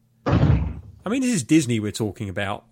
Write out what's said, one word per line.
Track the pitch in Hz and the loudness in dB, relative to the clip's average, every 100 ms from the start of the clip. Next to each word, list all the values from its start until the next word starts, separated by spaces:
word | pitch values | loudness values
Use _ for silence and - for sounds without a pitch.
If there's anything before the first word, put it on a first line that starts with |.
| _ _ - | _ _ -2
I | - - - - - - - 185 | 2 4 2 0 -8 -16 -12 -4
mean, | 262 | -2
this | 247 | 0
is | 208 | 0
Disney | 110 156 120 113 | 2 2 4 0
we're | 104 | -2
talking | - 107 - 98 | -4 -6 -6 -8
about. | 92 98 107 - | -4 -4 -6 -8